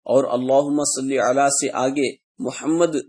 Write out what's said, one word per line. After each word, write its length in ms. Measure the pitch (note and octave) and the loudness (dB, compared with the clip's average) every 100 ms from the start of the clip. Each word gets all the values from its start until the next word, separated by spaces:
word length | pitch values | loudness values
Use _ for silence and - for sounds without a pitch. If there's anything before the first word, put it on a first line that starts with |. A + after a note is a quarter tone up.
اور 200 | - C3 | 0 2
"اللہم 600 | C3+ B2 B2+ C3+ C#3+ D3 | 2 -2 2 2 2 0
صلی 360 | C#3+ C3 C3+ C3+ | -2 -4 -2 0
علی" 300 | A#2 C3 C#3 | 2 2 2
سے 220 | - C#3+ | 0 -2
آگے 380 | - C3 C#3+ B2+ - _ - | -2 -2 0 -2 -4 _ -8
"محمد" 560 | B2+ - C#3+ E3 E3+ D3+ | -8 -6 -2 2 2 0